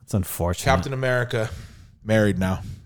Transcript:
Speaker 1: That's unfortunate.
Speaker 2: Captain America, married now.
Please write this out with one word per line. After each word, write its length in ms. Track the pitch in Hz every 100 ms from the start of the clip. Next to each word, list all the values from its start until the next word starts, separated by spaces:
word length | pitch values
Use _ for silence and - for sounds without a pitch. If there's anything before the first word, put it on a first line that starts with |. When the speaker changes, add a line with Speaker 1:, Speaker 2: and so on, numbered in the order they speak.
Speaker 1:
That's 120 | -
unfortunate. 500 | 104 90 - 87 90
Speaker 2:
Captain 300 | - 135 139
America, 560 | 131 127 123 120 120 110 - - - - _
married 340 | 107 110 104 92
now. 220 | 92 92 - -